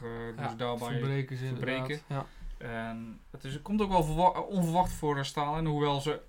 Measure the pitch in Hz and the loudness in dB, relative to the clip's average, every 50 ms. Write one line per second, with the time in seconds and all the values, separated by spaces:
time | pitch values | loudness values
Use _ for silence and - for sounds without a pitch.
0 | 120 117 117 117 117 117 113 117 143 135 120 113 123 120 120 117 120 120 135 135 | -10 -8 -8 -8 -8 -8 -6 -6 -6 -4 -4 -2 -2 -2 -2 -2 -2 -2 -2 0
1 | 131 135 135 139 131 131 135 123 127 131 127 123 131 123 131 131 131 131 147 151 | 0 0 0 0 0 -2 -4 -4 -4 -2 -4 -2 -2 -2 -2 -2 -2 -2 -4 -6
2 | - - 143 135 - - - - - - - - - 123 117 113 113 113 113 113 | -6 -6 -4 -4 -6 -6 -10 -12 -10 -10 -10 -8 -8 -8 -6 -6 -6 -6 -6 -8
3 | 113 113 107 - - - - 135 - 135 135 151 - - 202 214 214 190 190 180 | -8 -10 -12 -14 -16 -16 -16 -12 -8 -8 -8 -8 -4 0 0 2 2 4 4 4
4 | 156 151 156 160 180 180 - 156 170 - 202 185 175 165 160 180 180 - - - | 4 4 4 6 6 6 6 4 -2 -2 0 2 2 4 4 4 4 2 0 -2
5 | - 151 147 139 135 139 - 156 147 143 151 160 160 156 147 147 147 147 143 135 | 0 2 2 2 0 -2 0 -2 0 0 0 0 0 2 2 4 4 4 2 2
6 | 135 151 139 - - | 2 0 -2 -2 -4